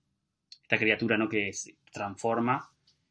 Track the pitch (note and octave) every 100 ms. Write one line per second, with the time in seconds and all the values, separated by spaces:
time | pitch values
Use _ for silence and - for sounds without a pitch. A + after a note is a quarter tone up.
0 | _ _ _ _ - - - A2 A2 G#2+
1 | A2 A2 A2 G#2+ G2+ - - - _ -
2 | G2+ F#2+ A2+ A2+ A#2+ C3+ - _ _ _
3 | _